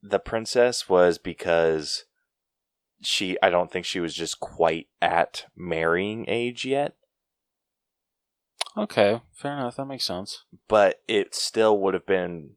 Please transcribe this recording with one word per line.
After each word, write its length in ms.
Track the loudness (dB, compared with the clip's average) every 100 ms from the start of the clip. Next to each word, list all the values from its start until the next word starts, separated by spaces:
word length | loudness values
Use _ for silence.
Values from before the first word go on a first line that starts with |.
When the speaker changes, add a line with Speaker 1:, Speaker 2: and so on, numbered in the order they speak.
Speaker 1:
the 160 | -2 -4
princess 680 | -2 -6 -2 2 2 2 2
was 300 | 6 6 2
because 840 | -6 -8 0 2 4 0 -4 -10 -12 _ _ _ _ _ _ _ _ _
she, 340 | -6 -4 -2 2
I 80 | 4
don't 200 | 4 0
think 140 | -6
she 160 | -6 -4
was 140 | -4
just 260 | -4 -8 -8
quite 460 | -12 0 0 0 -8 _
at 440 | -2 0 -2 -4 -16 -14
marrying 680 | -6 -2 0 0 -2 -6 -6
age 360 | -4 -4 -6
yet. 300 | -4 -2 -4 _ _ _ _ _ _ _ _ _ _ _ _ _ _ _ _ _ -10 -6
Speaker 2:
Okay, 440 | -4 2 2 2 _
fair 200 | _ -10
enough. 240 | -6 -8 -8
That 100 | -12
makes 180 | -8
sense. 400 | -8 -8 -10 -14 _ -20 _
Speaker 1:
But 340 | 4 4 2 -2
it 280 | -2 -2
still 440 | -6 -4 2 4 4
would 140 | 2
have 120 | -2 0
been 440 | 0 0 -8 -14